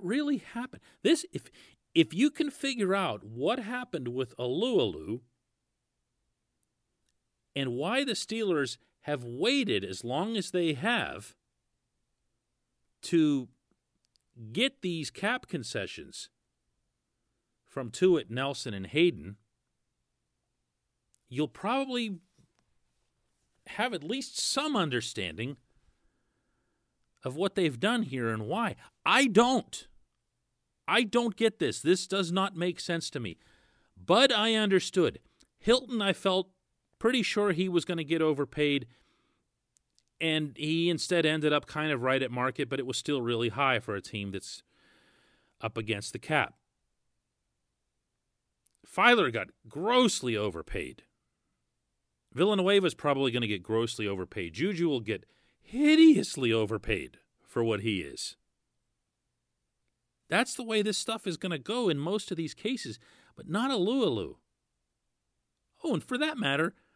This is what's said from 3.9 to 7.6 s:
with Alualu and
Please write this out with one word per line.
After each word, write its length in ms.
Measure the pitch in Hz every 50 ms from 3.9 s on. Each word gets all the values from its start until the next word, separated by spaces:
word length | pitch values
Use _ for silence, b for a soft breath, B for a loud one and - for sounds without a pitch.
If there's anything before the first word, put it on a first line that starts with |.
| - 147 123
with 280 | 120 120 131 127 120 -
Alualu 840 | - 123 123 135 175 233 262 233 170 123 101 78 78 78 95 117 127 - _ _ _ _ _ _ _ _ _ _ _ _ _ _ _ _ _ _ _ _ _ _ _ _ _ _ _ _ _ _ _ _ _ _ _ _ _ _ _ _ _ _ _ _ _ -
and 180 | 143